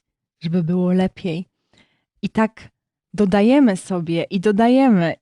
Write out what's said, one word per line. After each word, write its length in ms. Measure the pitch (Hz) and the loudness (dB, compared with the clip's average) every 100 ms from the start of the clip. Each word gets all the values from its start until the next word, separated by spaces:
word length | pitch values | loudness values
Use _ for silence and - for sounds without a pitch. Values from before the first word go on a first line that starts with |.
| _ _ _ _ | _ _ _ _
żeby 240 | 165 180 | -6 -4
było 300 | 160 180 180 | -2 -2 0
lepiej. 520 | 185 185 - 185 160 - _ _ _ _ _ _ _ | 0 -2 -6 -8 -8 -12 _ _ _ _ _ _ _
I 80 | 208 | -8
tak 400 | - 220 - - _ _ _ _ | -4 -4 -6 -20 _ _ _ _
dodajemy 640 | 170 202 202 220 285 247 185 | -4 0 2 4 4 2 0
sobie 460 | - 180 160 165 | -6 -8 -4 -6
i 160 | - 190 | -4 -2
dodajemy 760 | 208 202 233 262 269 196 165 - | -2 2 2 4 4 2 0 -4